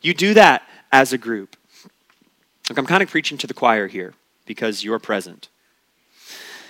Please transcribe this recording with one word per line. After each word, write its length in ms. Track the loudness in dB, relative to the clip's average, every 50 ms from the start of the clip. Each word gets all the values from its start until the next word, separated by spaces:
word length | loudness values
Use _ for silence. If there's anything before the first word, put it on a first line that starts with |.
| -4
You 100 | -4 -4
do 220 | 0 0 4 6
that 340 | 8 8 6 6 2 -2 _ -20 -20 _ _ 2
as 220 | 2 2 2 -2
a 40 | -6
group. 380 | -6 -6 -8 -8 -10 -12 _ _ _ _ _ _ -20 _ _ _ _ _ _ _ _ _ _ _ _ _ _ _ -12 -8
Look, 80 | -6 -6
I'm 80 | -2
kind 160 | 0 0 0 0
of 60 | 0
preaching 300 | -4 -6 -6 -6 -8 -10
to 80 | -10
the 80 | -12 -6
choir 340 | -2 0 0 2 0 -2 -6
here 240 | -8 -12 -12 -14 -16 _ _ _ _ _ _
because 400 | -16 -12 -8 -6 -6 -6 -6 -8
you're 140 | -8 -8 -6
present. 500 | -6 -6 -6 -6 -8 -10 -16 -20 -20 -20 _ _ _ _ _ _ _ _ _ _ _ _ _ _ -20 -20 -20 -20 -20 -20 -20 -20 -20 -20